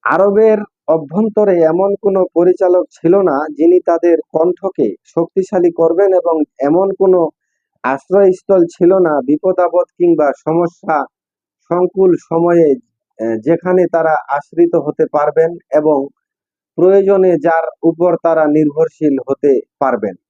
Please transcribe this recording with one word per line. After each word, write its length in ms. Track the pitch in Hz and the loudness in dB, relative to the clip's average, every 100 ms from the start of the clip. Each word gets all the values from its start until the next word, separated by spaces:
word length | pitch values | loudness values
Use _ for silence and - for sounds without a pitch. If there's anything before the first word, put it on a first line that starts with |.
আরবের 540 | - 160 202 202 220 214 208 _ - | -2 0 2 2 2 0 -4 _ -4
অভ্যন্তরে 720 | 160 151 170 226 214 208 175 | -4 -2 -4 -2 0 0 2
এমন 340 | 160 170 196 202 | 2 0 -2 -2
কোনো 300 | 202 190 180 | -2 0 0
পরিচালক 520 | 165 175 180 185 180 165 | 0 0 2 2 0 -2
ছিল 300 | _ 165 196 | _ 0 2
না, 180 | 185 139 156 147 | 2 -2 -6 0
যিনি 220 | 170 180 | 2 2
তাদের 380 | - 170 175 165 - | 0 0 2 0 -2
কণ্ঠকে 640 | 160 170 175 196 - 117 92 _ | -2 -2 -2 -8 -4 -4 -4 _
শক্তিশালী 680 | - 165 - 185 196 175 | -6 -4 -4 -2 0 0
করবেন, 420 | 170 165 170 196 | 0 0 2 2
এবং 300 | 185 170 160 151 _ | 2 0 -2 -4 _
এমন 320 | 139 170 196 | -2 0 -2
কোনো 380 | 196 196 185 160 _ _ _ _ _ | 0 2 2 0 _ _ _ _ _
আশ্রয়স্থল 800 | 123 139 _ 190 196 185 - 190 170 | -6 -6 _ 2 2 0 0 0 0
ছিল 280 | - 175 | 0 2
না 280 | 190 170 147 | 2 2 -2
বিপদ 380 | 127 151 185 180 | -2 -2 -2 0
আপদ 260 | 175 170 175 _ | 0 0 -4 _
কিংবা 340 | 175 160 147 131 - | 0 2 0 -2 -4
সমস্যা 600 | 165 170 _ 202 156 135 _ _ _ _ _ _ | -2 -4 _ -4 -4 -4 _ _ _ _ _ _
সংকুল 460 | 175 180 190 190 165 _ | -4 -2 0 0 0 _
সময়ে, 460 | 165 170 170 160 131 _ _ _ _ 113 | -2 0 2 2 0 _ _ _ _ -6
আহ, 120 | 110 | -6
যেখানে 460 | 117 165 180 185 170 | -2 -4 0 0 0
তারা 240 | 165 160 151 - | -2 -2 -2 -4
আশ্রিত 480 | 143 - 165 170 170 | -8 -6 -2 0 0
হতে 300 | 147 - 160 | -4 -4 -2
পারবেন 460 | 151 151 147 165 170 _ | -2 -2 0 -2 -4 _
এবং 360 | 151 151 143 139 _ _ _ _ _ _ - | -2 0 -2 -4 _ _ _ _ _ _ 0
প্রয়োজনে 640 | 185 196 196 196 185 170 | 2 2 2 2 2 0
যার 260 | 165 165 160 - | 0 -2 -4 -4
উপর 320 | 165 160 175 165 | -4 0 -2 0
তারা 240 | 165 160 151 | 0 0 2
নির্ভরশীল 680 | 151 151 143 160 _ 151 135 - | 0 0 -2 -4 _ -2 -2 -4
হতে 320 | 135 147 127 - _ | -2 0 0 -4 _
পারবেন। 360 | 135 120 101 92 | -4 -2 -6 -10